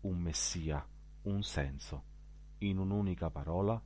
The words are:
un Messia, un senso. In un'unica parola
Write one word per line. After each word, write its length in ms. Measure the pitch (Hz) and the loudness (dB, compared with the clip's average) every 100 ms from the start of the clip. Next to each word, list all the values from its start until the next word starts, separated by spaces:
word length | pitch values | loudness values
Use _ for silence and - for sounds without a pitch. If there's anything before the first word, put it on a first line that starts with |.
un 160 | 98 90 | 2 2
Messia, 640 | 85 78 - 90 78 73 - - - - | 2 2 0 0 0 0 -2 -14 -16 -6
un 200 | 104 101 | 0 0
senso. 600 | 98 - 69 69 - 71 - - - - - - | 2 0 0 -2 -6 -8 -8 -16 -16 -16 -16 -2
In 200 | 101 95 | 2 2
un'unica 500 | 95 101 101 90 82 | 4 4 2 2 0
parola 500 | 73 71 87 101 113 | -2 0 4 4 2